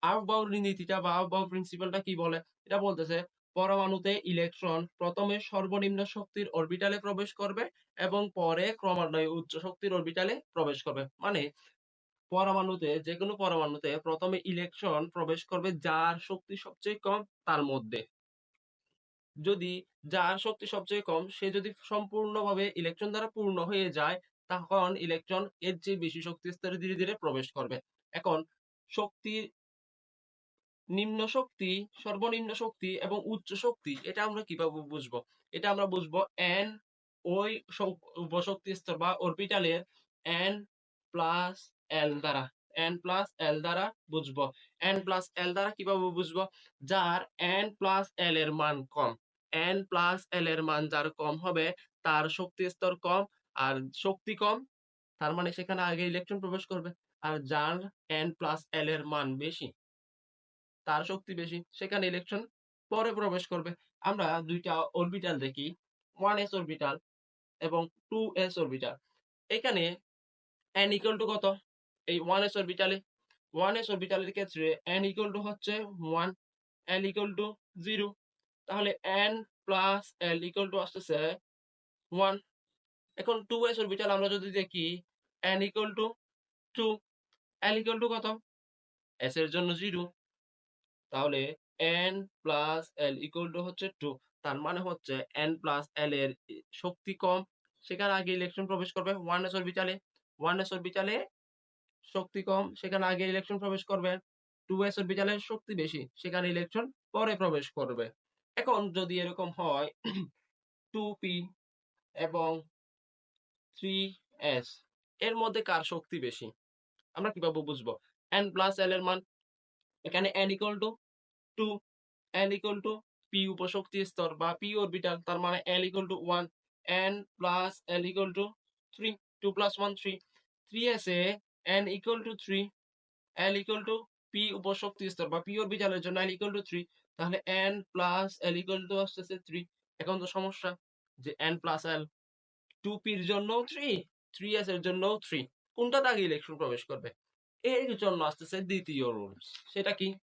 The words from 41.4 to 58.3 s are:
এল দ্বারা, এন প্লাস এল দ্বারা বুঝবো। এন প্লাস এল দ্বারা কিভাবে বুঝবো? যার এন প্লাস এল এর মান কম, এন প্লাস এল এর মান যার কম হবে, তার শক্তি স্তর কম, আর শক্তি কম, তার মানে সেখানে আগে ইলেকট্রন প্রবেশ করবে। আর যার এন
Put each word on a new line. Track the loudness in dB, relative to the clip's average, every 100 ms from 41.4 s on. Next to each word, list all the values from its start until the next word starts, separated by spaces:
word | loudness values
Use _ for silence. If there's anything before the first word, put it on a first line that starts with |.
| 0 -4 -18 _ _ 2
এল | 2 2
দ্বারা, | 0 0 -2 _ _ -2
এন | 0 0
প্লাস | 0 0 0 _ 0
এল | 2
দ্বারা | 0 0 -2 -6 _
বুঝবো। | -4 -4 -2 -2 -2 -20 _ 2
এন | 2 2
প্লাস | 0 -2 -2
এল | 0 2
দ্বারা | 0 -2
কিভাবে | 0 2 2 0
বুঝবো? | -2 -2 -4 -6 -20 _
যার | 0 2 4 2 -2 _ 2
এন | 2 0 0
প্লাস | 2 2 0 0 2
এল | 4
এর | 2 2
মান | 2 0 -4
কম, | 0 0 0 _ _ _
এন | 0 2 0 0
প্লাস | 2 4 2 0 0
এল | 2
এর | 2 2
মান | 2 2
যার | 0 0 -2
কম | -2 -2
হবে, | 0 2 0 -2 -12 _ 2
তার | 4 2 -2
শক্তি | -6 _ -4
স্তর | 2 0 0 2
কম, | 2 2 _ _ -2
আর | 0 0 -4 -2
শক্তি | 0 0 -2 0
কম, | 2 2 -4 _ _ _ _ _
তার | 0 2
মানে | 0 -2
সেখানে | -4 0 0
আগে | 2 0
ইলেকট্রন | -2 -4 -4
প্রবেশ | -2 -4 -4
করবে। | -6 -6 -12 _ _ -2
আর | -2 0
যার | 0 2 0 -4 _ _ 0
এন | 0